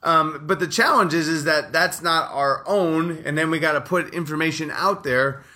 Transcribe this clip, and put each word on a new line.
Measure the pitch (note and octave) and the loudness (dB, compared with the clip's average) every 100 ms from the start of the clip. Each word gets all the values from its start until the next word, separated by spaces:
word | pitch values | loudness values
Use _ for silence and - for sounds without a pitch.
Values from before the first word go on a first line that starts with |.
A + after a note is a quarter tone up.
um, | E3 D#3+ D#3 D3 D3+ | 2 4 2 -2 -2
but | F3+ | -2
the | F3 | 0
challenge | A3 C#4 C#4+ F3+ | 0 2 4 2
is, | E3 D#3 | 2 0
is | D#3+ | 0
that | D#3 D3+ D3 | 2 0 2
that's | E3 F3 - | 0 0 0
not | E3+ E3 - | 0 0 0
our | C#3 C#3 - - | 0 0 0 0
own, | G3+ E3+ D#3+ E3+ D#3+ | 0 2 0 -2 -4
and | C#3+ D3+ | -4 -2
then | D#3+ | 0
we | D#3+ | 0
gotta | D#3+ D3 | 0 0
put | C#3 F3 D#3+ | 0 -2 -2
information | F3 D3+ D#3 D#3+ D#3 D3+ | -6 -4 -2 -2 -2 -4
out | - F#3 G3+ | -2 0 0
there. | C#3 B2+ C3+ C3+ - | 0 0 0 -2 -14